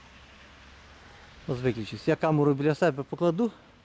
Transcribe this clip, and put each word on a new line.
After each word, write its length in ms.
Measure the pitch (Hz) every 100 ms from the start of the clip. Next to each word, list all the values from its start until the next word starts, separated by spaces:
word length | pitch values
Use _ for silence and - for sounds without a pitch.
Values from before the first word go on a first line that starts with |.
| - - - - - - - - - - - - - - -
Зараз 160 | 123
виключусь. 460 | 127 113 104 107 -
Я 80 | 151
камеру 380 | 160 151 143
біля 200 | 139 147
себе 280 | 147 170 139
покладу. 480 | 135 147 170 170 233 - - -